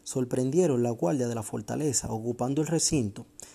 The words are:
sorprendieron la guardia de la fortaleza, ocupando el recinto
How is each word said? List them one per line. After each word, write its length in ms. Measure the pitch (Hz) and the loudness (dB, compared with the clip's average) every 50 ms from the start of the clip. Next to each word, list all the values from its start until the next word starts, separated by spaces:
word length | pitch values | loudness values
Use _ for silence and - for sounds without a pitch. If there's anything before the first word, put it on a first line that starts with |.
| _ | _
sorprendieron 800 | - - 131 127 123 - 131 127 131 135 175 185 160 135 120 120 | -6 -2 -2 -2 0 0 0 0 2 4 4 4 4 4 4 2
la 80 | 120 | 2
guardia 360 | 117 117 - 170 160 135 123 | 0 0 0 0 2 2 0
de 80 | 120 117 | 0 -2
la 80 | 117 107 | -4 -4
fortaleza, 720 | - - 117 107 - 117 131 151 151 120 - - - 113 | -6 -6 -8 -6 -4 -4 -2 0 0 0 0 -2 -2 -4
ocupando 480 | 110 110 120 120 - 120 127 139 151 | -4 -2 -4 -2 -2 -2 0 0 0
el 80 | 156 151 | 0 0
recinto 560 | 165 160 - - 165 147 117 101 101 - - - _ _ - - - | 0 2 2 2 2 2 0 0 -4 -8 -14 -18 _ _ -20 -20 -20